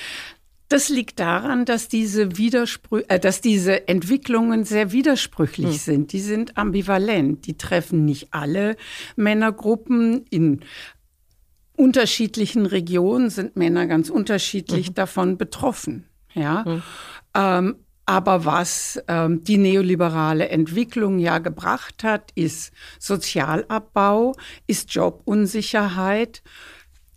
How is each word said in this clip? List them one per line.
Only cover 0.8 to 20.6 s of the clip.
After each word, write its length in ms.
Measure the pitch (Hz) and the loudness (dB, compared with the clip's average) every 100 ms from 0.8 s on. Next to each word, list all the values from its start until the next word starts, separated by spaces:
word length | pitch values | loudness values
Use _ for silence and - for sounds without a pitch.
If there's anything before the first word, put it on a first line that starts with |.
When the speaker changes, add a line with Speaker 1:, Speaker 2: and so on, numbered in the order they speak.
| 285 | 2
Speaker 1:
liegt 320 | 254 226 - | -2 -2 -4
daran, 440 | 170 175 254 247 | -2 0 0 -2
dass 220 | 240 226 - | 0 -2 -2
diese 500 | 220 220 208 202 175 | -2 0 0 0 0
Widersprü-, 680 | 226 240 233 - - 214 - | 0 2 0 -6 -4 -4 0
äh, 140 | 185 | 2
dass 200 | 190 190 | 2 2
diese 460 | 233 208 180 196 - | 2 2 2 0 0
Entwicklungen 800 | 180 175 269 - 226 233 226 | -2 0 -2 2 0 2 0
sehr 260 | 214 214 208 | 0 0 0
widersprüchlich 840 | 233 285 262 - - 156 - 170 | 2 2 0 -2 -2 -2 0 -2
Speaker 2:
Hm. 40 | 151 | -2
Speaker 1:
sind. 340 | - 147 147 | 0 0 0
Die 60 | 196 | -4
sind 400 | 202 214 226 - | -2 -2 -2 -2
ambivalent. 880 | 208 196 190 190 208 202 139 151 - | -2 0 0 0 2 2 2 0 -6
Die 100 | 151 | -10
treffen 480 | - 175 170 160 | -2 -2 2 2
nicht 300 | 151 139 - | 2 0 -6
alle 400 | 160 147 185 208 214 - - - | -6 -2 -2 -2 -4 -10 -16 -10
Männergruppen. 1080 | - 208 214 220 214 208 226 - 240 226 240 - | -2 0 2 0 0 0 -2 0 2 2 0 -2
In 340 | 175 160 139 - - - - _ _ _ _ _ _ _ - | 2 2 2 -4 -20 -20 -20 _ _ _ _ _ _ _ 4
unterschiedlichen 880 | 262 262 220 - 220 226 202 240 196 | 6 6 4 2 -2 -2 0 0 2
Regionen 640 | 190 170 180 180 247 240 | 0 0 2 4 2 0
sind 260 | 196 196 - | -2 -4 0
Männer 300 | 170 175 170 | 2 2 2
ganz 240 | 160 311 | 2 2
unterschiedlich 800 | 240 202 202 - 196 - 175 180 | 0 0 -2 -2 -4 -2 -2 -2
Speaker 2:
Mhm. 40 | |
Speaker 1:
davon 440 | 185 190 - 185 185 | -4 -2 0 0 0
betroffen. 720 | - - 262 - - - - _ _ | -4 -2 -4 -2 -6 -10 -14 _ _
Ja? 300 | 175 147 175 196 | -4 -2 -2 -2
Speaker 2:
Mhm. 160 | 165 - - - - - | -6 -8 -16 -18 -20 -4
Speaker 1:
Ähm, 420 | 202 196 185 185 - _ _ - | 0 2 2 0 -4 _ _ -2
aber 380 | 190 196 185 | 0 2 2
was, 560 | 151 165 175 - - - - | 2 -2 -2 -6 -8 -8 -4
ähm, 360 | 170 165 165 | 0 0 0
die 140 | - 208 | 2 4
neoliberale 880 | 190 190 180 180 170 160 156 156 - | 4 4 2 2 2 0 0 0 0
Entwicklung 720 | 156 | 0